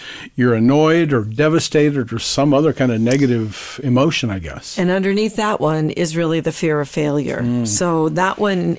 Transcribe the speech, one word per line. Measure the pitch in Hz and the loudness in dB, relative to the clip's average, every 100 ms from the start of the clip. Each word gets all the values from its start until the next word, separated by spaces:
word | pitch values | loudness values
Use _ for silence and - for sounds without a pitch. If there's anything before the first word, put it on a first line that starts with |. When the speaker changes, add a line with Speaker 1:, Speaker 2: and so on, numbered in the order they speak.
| - - - - | -14 -18 -12 0
Speaker 1:
you're | 123 | 2
annoyed | 113 117 147 156 170 160 | 4 4 4 4 4 2
or | 131 | 0
devastated | 107 110 156 160 - 156 147 143 113 | 0 0 2 2 2 2 2 2 -2
or | 113 | -4
some | - - 147 | -4 0 2
other | 139 156 | 4 2
kind | 123 127 | 2 0
of | 113 | 2
negative | 117 139 135 120 110 - - - | 2 2 2 2 -2 -8 -14 -6
emotion, | 139 123 156 - 117 | 0 2 2 0 -4
I | 95 | -4
guess. | 80 - - - | -8 -12 -10 -2
Speaker 2:
And | 180 | 0
underneath | 190 190 202 220 220 | 0 0 0 -2 -2
that | 214 214 | -2 0
one | 151 156 156 | 0 0 -2
is | - 170 165 | -2 -2 -2
really | 165 165 | 0 0
the | 156 | -2
fear | - 165 151 | -2 -2 -2
of | 143 | -2
failure. | - 151 147 131 135 | -2 -2 -2 -2 -4
Speaker 1:
Mm. | 120 123 113 | -2 -2 -2
Speaker 2:
So | 104 180 165 160 | -2 0 0 0
that | 156 185 - | 0 -2 0
one, | 208 190 170 | -2 0 -2